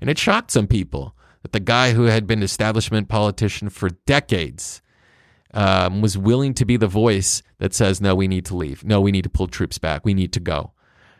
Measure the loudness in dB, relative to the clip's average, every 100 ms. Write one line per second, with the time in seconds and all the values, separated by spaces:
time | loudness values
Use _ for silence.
0 | -4 -2 0 0 2 0 2 0 -2 -8
1 | -12 -16 _ _ -6 -6 0 2 4 4
2 | 4 2 2 -2 -2 -2 0 0 0 -2
3 | -2 0 0 0 -2 -2 -10 -4 -6 -4
4 | 0 0 0 -2 -2 -8 -14 -16 _ _
5 | _ _ _ _ _ -2 2 2 0 0
6 | 0 0 2 2 0 0 0 2 2 2
7 | 2 2 0 -4 _ -6 -4 2 0 2
8 | 2 2 2 -2 -4 -8 -8 -8 0 2
9 | 4 2 0 -2 -2 -2 -6 -4 -4 -2
10 | 0 0 0 -4 -4 -6 -6 _ _ _
11 | _